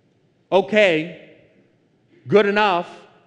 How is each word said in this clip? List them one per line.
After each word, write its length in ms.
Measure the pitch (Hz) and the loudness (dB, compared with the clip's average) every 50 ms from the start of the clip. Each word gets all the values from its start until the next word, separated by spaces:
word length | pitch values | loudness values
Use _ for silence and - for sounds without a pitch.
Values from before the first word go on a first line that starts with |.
| _ _ _ _ _ _ _ _ _ - | _ _ _ _ _ _ _ _ _ -2
okay, 760 | 175 190 190 - 214 214 208 185 165 156 160 175 - - - - - _ _ _ _ _ _ _ _ _ _ _ _ _ _ _ _ _ - 123 | -2 -2 0 0 0 2 2 2 0 -2 -4 -8 -14 -20 -20 -20 -20 _ _ _ _ _ _ _ _ _ _ _ _ _ _ _ _ _ -6 0
good 180 | 175 208 214 | 0 2 2
enough." 420 | 202 202 208 214 202 180 175 180 - - - - _ _ _ _ | 2 0 0 0 0 -2 -4 -6 -8 -14 -20 -20 _ _ _ _